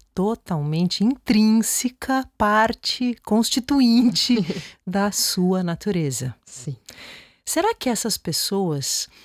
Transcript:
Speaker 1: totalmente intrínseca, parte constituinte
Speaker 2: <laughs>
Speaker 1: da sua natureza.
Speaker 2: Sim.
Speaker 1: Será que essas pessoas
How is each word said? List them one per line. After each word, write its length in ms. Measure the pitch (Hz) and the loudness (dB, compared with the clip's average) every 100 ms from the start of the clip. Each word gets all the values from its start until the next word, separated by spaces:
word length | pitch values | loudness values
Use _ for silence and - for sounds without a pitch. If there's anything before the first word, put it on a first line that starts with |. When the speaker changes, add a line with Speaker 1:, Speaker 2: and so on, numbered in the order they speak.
| _ | _
Speaker 1:
totalmente 920 | - 202 233 - 160 147 160 175 - | -4 -2 -4 -4 -4 -2 0 0 0
intrínseca, 1200 | 214 277 - 214 214 226 214 - 247 - - 262 254 - | 0 0 2 4 4 4 2 -2 -4 -6 -4 -2 -2 -2
parte 800 | 208 214 226 220 - - 247 233 | 2 4 2 0 -6 -4 -4 -4
constituinte 1080 | - 220 220 254 233 285 240 233 240 170 - 233 175 165 | 0 0 2 -2 0 4 6 6 4 2 2 0 0 -4
Speaker 2:
<laughs> 200 | - - - | -10 -14 -6
Speaker 1:
da 260 | 196 202 | -2 -2
sua 500 | - - - 180 185 | -2 -2 0 0 0
natureza. 720 | 175 170 208 185 147 123 131 - | -2 -4 -2 -2 -2 -4 -6 -10
Speaker 2:
Sim. 320 | _ - 143 131 - - - - - _ | _ -14 -12 -12 -14 -20 -20 -20 -20 _
Speaker 1:
Será 300 | - 320 415 | -6 -2 0
que 140 | 466 254 | 0 -2
essas 280 | 220 226 - | -2 -2 -4
pessoas 920 | - - - 196 180 143 131 - - - | -4 -4 -2 -2 -2 -2 -4 -4 -6 -14